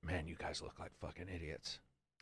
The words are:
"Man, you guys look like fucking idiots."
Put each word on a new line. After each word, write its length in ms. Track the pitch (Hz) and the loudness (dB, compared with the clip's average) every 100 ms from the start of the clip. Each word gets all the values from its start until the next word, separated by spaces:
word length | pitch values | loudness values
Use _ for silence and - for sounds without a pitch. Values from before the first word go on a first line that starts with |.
"Man, 240 | 80 87 80 | 4 4 4
you 80 | |
guys 260 | 82 - 78 | 0 0 0
look 200 | - - | -2 -4
like 100 | - - | -8 -4
fucking 280 | 82 80 90 | -4 -2 -2
idiots." 460 | 90 78 78 - - - _ _ - | 0 0 0 -2 -4 -8 _ _ -20